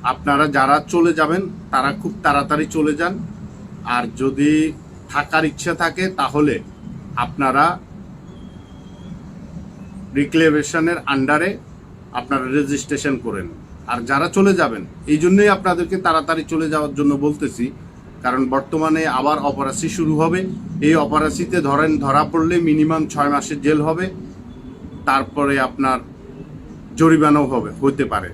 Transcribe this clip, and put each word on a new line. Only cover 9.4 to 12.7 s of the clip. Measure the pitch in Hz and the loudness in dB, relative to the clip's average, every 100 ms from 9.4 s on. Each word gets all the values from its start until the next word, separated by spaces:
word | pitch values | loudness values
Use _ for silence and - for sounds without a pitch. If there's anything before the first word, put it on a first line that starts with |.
| - - - - - - - 135 | -16 -14 -14 -16 -16 -14 -6 -2
রিক্লেমেশনের | 143 160 160 151 147 165 160 170 - | 2 4 6 4 0 0 0 -2 -2
আন্ডারে | 139 135 151 180 214 - - - - - | 0 2 2 0 -4 -12 -20 -20 -20 -10
আপনারা | 127 123 139 127 | -10 -2 -2 0
রেজিস্ট্রেশন | 139 143 | 0 0